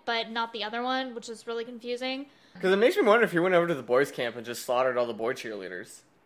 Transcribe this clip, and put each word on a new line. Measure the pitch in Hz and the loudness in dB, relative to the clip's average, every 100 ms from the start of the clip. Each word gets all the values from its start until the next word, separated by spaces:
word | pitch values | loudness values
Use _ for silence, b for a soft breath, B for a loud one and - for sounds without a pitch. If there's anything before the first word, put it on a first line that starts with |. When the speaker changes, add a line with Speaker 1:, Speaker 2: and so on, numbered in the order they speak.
| - | -4
Speaker 1:
but | 226 220 | -2 -2
not | 233 226 | -4 -4
the | 226 | -4
other | 202 233 | -6 -4
one, | 247 262 262 | -2 -2 -4
which | 233 240 | -8 -12
is | 220 - | -12 -8
really | 233 | -8
confusing. | 233 240 240 247 254 262 285 b b 180 | -8 -10 -8 -6 -4 -6 -8 b b -4
Speaker 2:
'Cause | 185 | 2
it | 196 | 4
makes | 240 370 | 4 4
me | |
wonder | 269 220 | 6 6
if | 208 | 6
he | 170 | 2
went | 180 | 4
over | 180 170 | 4 4
to | 151 | 0
the | |
boys' | 113 123 139 | 2 2 2
camp | - 123 117 | 0 -6 -6
and | 113 | -8
just | 117 - | -8 -2
slaughtered | 123 131 123 | 2 2 2
all | 120 | 0
the | |
boy | 107 113 | -2 -2
cheerleaders. | 131 117 104 92 90 117 - _ _ | -4 -6 -8 -10 -10 -14 -18 _ _